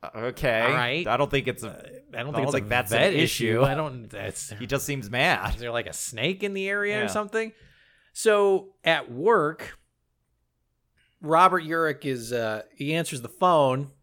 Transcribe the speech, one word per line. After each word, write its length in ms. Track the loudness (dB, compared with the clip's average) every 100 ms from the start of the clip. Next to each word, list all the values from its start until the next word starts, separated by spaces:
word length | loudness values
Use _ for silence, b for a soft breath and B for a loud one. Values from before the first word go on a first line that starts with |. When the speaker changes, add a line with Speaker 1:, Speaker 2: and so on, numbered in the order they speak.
| -14 -8
Speaker 1:
Okay. 460 | -8 -2 0 2
Speaker 2:
All 120 | 2
right. 340 | 2 0 -2 -2
Speaker 1:
I 100 | 0
don't 120 | 2
think 180 | 0 -2
it's 160 | -6
a, 60 | -8 -12 -18 -20 _
Speaker 2:
I 40 | -10
don't 20 |
Speaker 1:
I 40 |
Speaker 2:
think 100 | -6 -2
Speaker 1:
don't 80 |
Speaker 2:
it's 80 | 0
Speaker 1:
think 120 | 0 0
Speaker 2:
a 20 |
Speaker 1:
that's 220 | -2 0
an 80 | 2
Speaker 2:
vet 140 | 2
Speaker 1:
issue. 360 | 4 0 0 0 4
Speaker 2:
issue. 20 |
I 100 | 2
don't, 340 | 2 -4 -8 -12
that's 420 | -10 -8 -8 -12
Speaker 1:
He 160 | -10 -4
just 180 | -4 -2
seems 240 | -6 -4
mad. 460 | 0 2 2 -2 -4
Speaker 2:
Is 40 |
there, 120 | -4
like, 160 | -4 -6
a 60 |
snake 500 | -8 -10 -4 -2 -2
in 100 | -4
the 160 | -4 -4
area 280 | -2 -2 -2
or 20 |
Speaker 1:
Yeah. 60 | -2
Speaker 2:
something? 440 | -4 -4 -4 -4 -10 b b b b b
So 640 | -2 4 6 6 2 -2 _
at 280 | 0 0 0
work, 680 | -2 4 4 4 -2 -14 -16 _ _ _ _ _ _ _ _ _ _ _ _ _ _
Robert 420 | 0 6 6 6
Urich 420 | 0 0 0 -2 -4
is, 260 | -4 -2
uh, 320 | -2 -2 -4 -8 _
he 180 | -4
answers 280 | -2 -2 -6
the 80 | -10
phone. 640 | 2 4 6 6 2 -4 -12